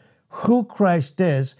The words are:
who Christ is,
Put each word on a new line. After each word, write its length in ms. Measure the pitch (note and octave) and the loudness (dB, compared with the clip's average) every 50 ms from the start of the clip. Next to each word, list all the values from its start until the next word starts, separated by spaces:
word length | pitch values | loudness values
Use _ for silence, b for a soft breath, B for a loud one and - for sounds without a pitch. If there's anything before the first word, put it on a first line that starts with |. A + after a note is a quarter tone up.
| b b b b b b | b b b b b b
who 380 | - - - G#3 A#3+ B3 G#3+ | -12 -4 0 2 2 2 0
Christ 560 | - - - G3+ F#3 E3+ E3+ C3+ - - - | -2 -2 0 0 2 2 0 -2 -4 -4 -2
is, 340 | F#3+ E3+ C#3+ C3 C3+ C3+ - b | 0 0 0 0 -2 -4 -8 b